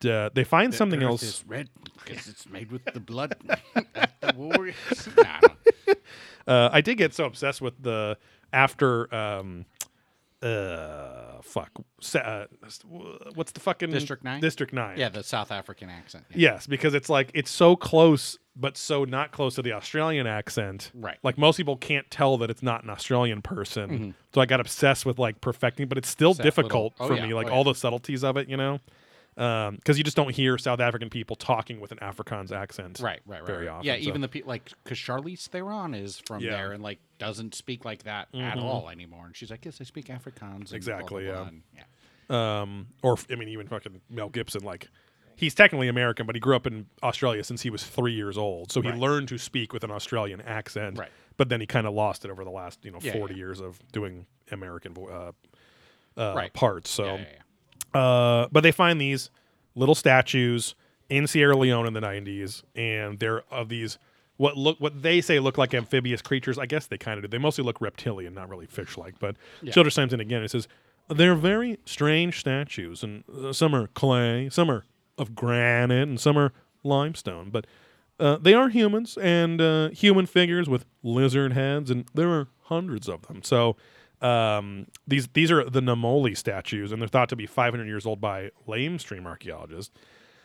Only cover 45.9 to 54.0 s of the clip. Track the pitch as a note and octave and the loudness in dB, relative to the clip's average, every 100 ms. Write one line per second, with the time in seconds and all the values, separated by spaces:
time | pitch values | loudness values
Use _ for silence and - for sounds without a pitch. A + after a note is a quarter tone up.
45.9 | A#2+ A#2+ A2+ A2 A#2 B2 B2+ C3 A2 G2 | 0 0 -2 -6 -2 2 2 0 -8 -14
46.9 | - B2+ - B2+ G#2+ - A#2+ B2 G#2 - | -6 -6 -2 -2 -2 -6 -6 -6 -8 -6
47.9 | - B2 A2+ G2+ G2+ G#2 F2 F2+ C3 B2+ | -2 -2 -2 -6 -4 -4 -6 -4 -4 -2
48.9 | A#2 C3+ D3 C3 A#2+ - B2+ A2 B2+ A2 | 0 0 0 -2 -10 -6 -6 -6 -8 -10
49.9 | G#2 - A#2 G2+ F#2+ A2+ G#2+ - G#2 G#2 | -10 -4 -4 -4 -8 -8 -10 -8 -8 -8
50.9 | G2+ F2 _ _ - C3 A#2 G#2+ B2+ G#2+ | -10 -14 _ _ 0 0 0 -2 -2 0
51.9 | G#2 G#2+ - G2+ F#2+ F#2 F#2+ F2 - G2+ | 0 -2 -2 -12 -12 -12 -12 -12 -16 -18
52.9 | E2+ B2+ G#2+ G2 F#2+ F#2 F#2 F#2 F2 _ | -10 -6 -6 -6 -10 -10 -12 -12 -16 _
53.9 | G#2+ | -8